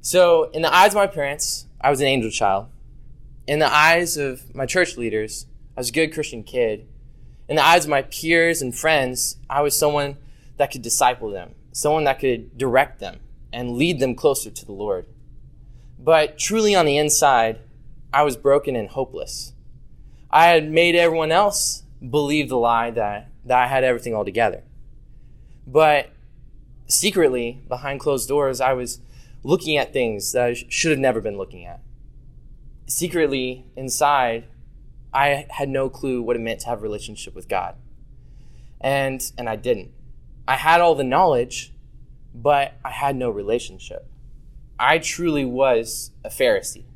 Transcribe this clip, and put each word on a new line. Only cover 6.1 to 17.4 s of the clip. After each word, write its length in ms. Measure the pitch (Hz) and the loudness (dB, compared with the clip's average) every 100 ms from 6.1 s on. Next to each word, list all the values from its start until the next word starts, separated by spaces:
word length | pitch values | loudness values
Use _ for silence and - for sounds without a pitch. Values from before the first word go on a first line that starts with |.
Christian 300 | 156 147 120 | -2 -8 -10
kid. 420 | 104 127 113 107 - - - - - - - | -8 -2 0 -2 -10 -20 -20 -20 -20 -20 -4
In 80 | 151 | 2
the 80 | |
eyes 200 | 147 175 | 6 4
of 60 | 151 | 4
my 120 | 143 | -2
peers 600 | 135 - 165 170 165 160 | -2 -8 0 2 2 0
and 120 | 131 | -4
friends, 600 | 117 160 156 131 127 - - - | -2 0 2 0 -2 -6 -6 -6
I 120 | 135 | -2
was 140 | 147 143 | 0 2
someone 400 | 147 147 143 139 - - - - | 2 0 -4 -8 -18 -20 -20 -4
that 140 | 139 | -4
could 120 | 135 | -4
disciple 480 | 117 - 131 123 110 | -6 2 2 0 -6
them, 240 | 98 87 - - | -10 -12 -20 -16
someone 320 | - 147 156 | -4 0 2
that 160 | 147 131 | 0 0
could 360 | 139 117 113 - | 0 -2 -6 -6
direct 440 | 131 123 143 - | 0 2 2 -4
them 180 | 98 87 - - - | -14 -14 -20 -20 -14
and 240 | 117 123 120 | -10 -8 -2
lead 220 | 165 165 | -2 0
them 160 | 131 | -2
closer 360 | 117 151 139 110 | 0 0 0 -6
to 140 | - | -14
the 80 | - | -16
Lord. 340 | 98 104 92 87 - - - - - - - - - | -10 -6 -6 -6 -20 -20 -20 -20 -20 -20 -20 -20 -8
But 400 | 127 160 151 - | 4 4 4 -2
truly 360 | - 220 214 | -4 0 4
on 120 | 196 160 | 4 4
the 100 | 143 | 2
inside, 600 | 151 - 147 127 | 2 4 4 4